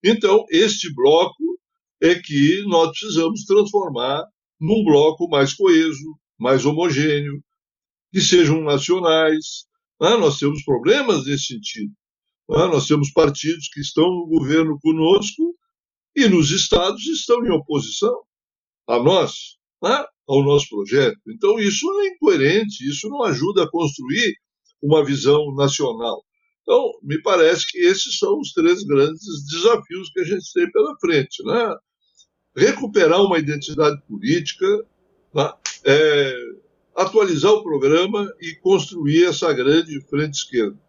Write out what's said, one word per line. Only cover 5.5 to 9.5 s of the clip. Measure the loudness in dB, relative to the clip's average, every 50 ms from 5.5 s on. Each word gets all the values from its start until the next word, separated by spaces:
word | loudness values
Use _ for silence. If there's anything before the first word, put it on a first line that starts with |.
| 0
coeso, | 0 2 4 4 4 4 0 -2 -6 -12 -16 -18 _ _ _ _ _
mais | 0 2 2 2 2
homogêneo, | 0 0 0 0 0 0 0 0 0 0 -2 -2 -6 -10 -12 -14 _ _ _ _ _ _ _ _ _ _ _ _ _
que | -4 -2
sejam | 0 4 4 4 4 4 2 0 0
nacionais, | 0 -2 -2 0 0 -2 0 2 2 2 4 4 2 2 0 -4 -8